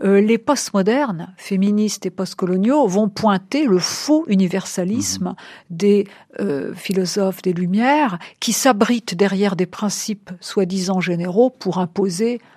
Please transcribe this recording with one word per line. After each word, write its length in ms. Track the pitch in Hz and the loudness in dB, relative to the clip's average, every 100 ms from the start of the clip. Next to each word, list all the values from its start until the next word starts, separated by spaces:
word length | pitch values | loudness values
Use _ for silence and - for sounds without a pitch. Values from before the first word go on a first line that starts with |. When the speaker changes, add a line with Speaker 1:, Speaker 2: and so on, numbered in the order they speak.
Speaker 1:
Euh, 160 | 196 196 | 2 4
les 180 | 214 226 | 4 2
postmodernes, 960 | 262 262 - 202 190 262 269 165 175 - | 2 -2 0 0 2 2 0 -4 -10 -14
féministes 680 | - 190 202 208 214 - 185 | -4 0 2 2 0 -2 -8
et 40 | |
postcoloniaux, 760 | 180 185 - 180 185 214 294 226 | -6 -8 -4 -2 0 2 4 2
vont 200 | 190 214 | 2 0
pointer 580 | - 214 190 - 277 294 | 2 2 2 0 -2 2
le 140 | 185 | 2
faux 460 | - - - 302 320 | 0 -4 0 2 2
universalisme 1000 | 196 180 190 - - 180 233 302 196 180 | 2 2 -2 -6 -4 -4 -2 -4 -4 -6
Speaker 2:
Mhm. 60 | 190 - - - | -8 -16 -20 -14
Speaker 1:
des, 360 | 165 202 202 196 - _ - | -2 2 4 2 -8 _ -6
euh, 340 | 202 139 - | -4 -4 -6
philosophes 680 | 180 - 190 180 208 190 185 | -8 -4 -2 -2 0 -2 -2
des 100 | 185 | -4
Lumières 640 | 175 175 202 254 294 269 175 - - | -2 0 0 2 2 0 -2 -10 -8
qui 120 | - | -4
s'abritent 640 | 202 269 208 220 240 - 175 | 0 2 4 2 0 -2 0
derrière 400 | 202 190 202 180 | 0 2 0 0
des 120 | 180 | -4
principes 640 | - 208 - - 208 - 180 | -4 -4 -4 -6 -10 -12 -16
soi-disant 580 | - 214 185 190 185 185 | -6 -2 0 -2 -2 -2
généraux 520 | 180 170 180 185 254 | 0 -2 0 2 2
pour 260 | 254 190 180 | 2 -4 -2
imposer 640 | 170 202 196 170 233 240 - | -2 -2 -2 0 -2 -2 -8